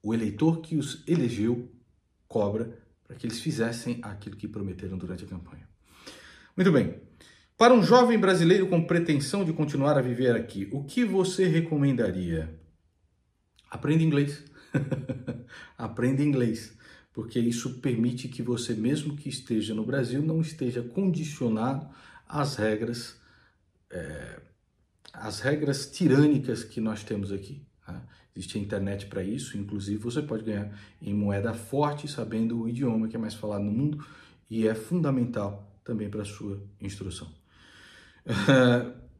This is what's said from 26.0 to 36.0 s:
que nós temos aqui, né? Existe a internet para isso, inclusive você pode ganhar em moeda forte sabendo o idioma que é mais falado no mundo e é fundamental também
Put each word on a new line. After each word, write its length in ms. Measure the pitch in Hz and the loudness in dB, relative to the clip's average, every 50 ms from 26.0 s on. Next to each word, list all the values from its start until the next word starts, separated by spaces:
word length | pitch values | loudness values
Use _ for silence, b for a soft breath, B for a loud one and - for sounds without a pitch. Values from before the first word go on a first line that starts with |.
| 185 147 127 139 147 151 147 123 120 127 117 104 - | 4 6 8 8 8 8 6 4 2 -2 -4 -4 -6
que 160 | - - - | -10 -6 -4
nós 240 | 110 110 107 101 - | -2 -2 -2 -4 -6
temos 260 | - 110 101 98 98 98 | -6 -4 -4 -4 -4 -6
aqui, 340 | 98 98 - 143 - - _ _ _ _ | -8 -8 -10 -14 -16 -16 _ _ _ _
né? 160 | - 87 - - b b b b b _ | -14 -14 -14 -14 b b b b b _
Existe 240 | - 90 - - 107 | -14 -14 -8 -6 -6
a 20 | |
internet 460 | 101 101 104 98 98 98 101 98 - | -4 -4 -4 -2 -2 -2 -4 -6 -8
para 160 | - - 98 92 | -10 -8 -6 -6
isso, 360 | 95 110 139 - - - 104 | -4 -6 -6 -8 -8 -8 -8
inclusive 400 | 101 101 107 101 98 101 104 107 | -8 -6 -6 -8 -4 -4 -6 -4
você 240 | 104 120 120 156 147 | -4 -4 -4 -4 -4
pode 220 | 147 113 107 110 | -4 -6 -6 -4
ganhar 260 | 110 104 101 101 101 104 B B B B B - | -4 -4 -4 -4 -6 -10 B B B B B -8
em 100 | 101 101 | -4 -2
moeda 400 | 104 104 101 101 101 98 117 107 | 0 0 0 0 0 -2 -2 -4
forte 540 | - - - - 139 147 147 143 147 - | -6 -8 -4 0 0 0 0 0 -4 -8
sabendo 560 | 147 - - 113 107 113 110 113 113 120 117 113 | -8 -8 -8 -8 -4 -2 -2 0 0 0 -2 -2
o 60 | 113 | -4
idioma 400 | 123 127 139 123 113 110 110 110 | -2 0 0 0 2 0 0 -2
que 80 | - | -4
é 20 | 113 | -6
mais 160 | 110 104 - | -6 -6 -8
falado 300 | - - 104 104 101 101 | -8 -6 -6 -4 -4 -2
no 80 | 101 104 | -2 0
mundo 320 | 117 143 151 151 147 B B B B B B B B B _ | 0 0 0 -2 -4 B B B B B B B B B _
e 180 | 113 113 110 | -4 0 2
é 80 | 107 110 | 2 2
fundamental 1040 | - - - 170 180 156 143 131 127 120 113 - 113 101 101 101 - - - - _ _ | 0 -4 -2 0 0 2 2 2 2 0 0 -2 -4 -4 -4 -6 -8 -14 -20 -20 _ _
também 240 | - 120 104 | -6 -6 -4